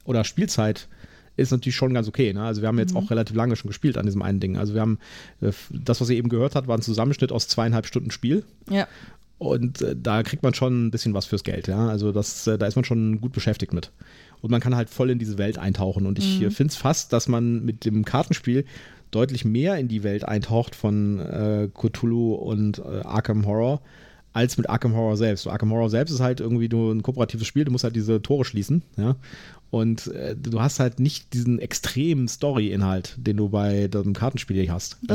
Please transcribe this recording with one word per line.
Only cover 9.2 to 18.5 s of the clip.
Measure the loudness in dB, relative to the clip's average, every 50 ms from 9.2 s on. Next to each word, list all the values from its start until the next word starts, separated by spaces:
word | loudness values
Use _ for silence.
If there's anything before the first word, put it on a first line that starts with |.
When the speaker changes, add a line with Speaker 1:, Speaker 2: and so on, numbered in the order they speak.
| -20 -20 -12
Speaker 1:
Und, | -8 -6 -4 -2 -2 -2 -2 -2 -2
äh, | -4 -4 -2 -2
da | -2 0 0 0 0
kriegt | -2 -2 0 0
man | 0 2
schon | 2 0 0 2 2 0
ein | 0
bisschen | 0 -2 -2 -2 -2
was | -2 -2
fürs | -2 -4 -4 -2
Geld, | -4 -6 -4 -2
ja. | -2 0 0 2 0
Also | 0 0 0 0 0
das, | 0 -2 -2 -4 -4 -2
äh, | 0 0
da | 2 0
ist | 0 2
man | 0 0
schon | 2 2 2 2 2 0 0
gut | -2 -4 -4
beschäftigt | -2 -2 -2 -2 -2 -2 -4 -4
mit. | -4 -6 -8 -14 -20 -20 -20 -20 -20 -20 -20 -14 -8
Und | -2 0
man | 0 2
kann | 2 2 0
halt | 0 -2 -2
voll | -2 0 0 2
in | 2 0
diese | -2 -2 -2
Welt | -2 0 -2 -2
eintauchen. | -2 0 0 0 0 0 -2 0 0 0
Und | 0 0 0
ich, | 0 0 2 2
Speaker 2:
Mhm. | 0
Speaker 1:
äh, | 0
find's | 2 2 0 0 0
fast, | 0 0 0 0 0 -2 0
dass | 0 0 2
man | 2 0 2 2 0 0 0 -2
mit | -2 -4 -4 -2
dem | 0 0 0 0
Kartenspiel | 2 0 0 0 0 -2 -2 0 0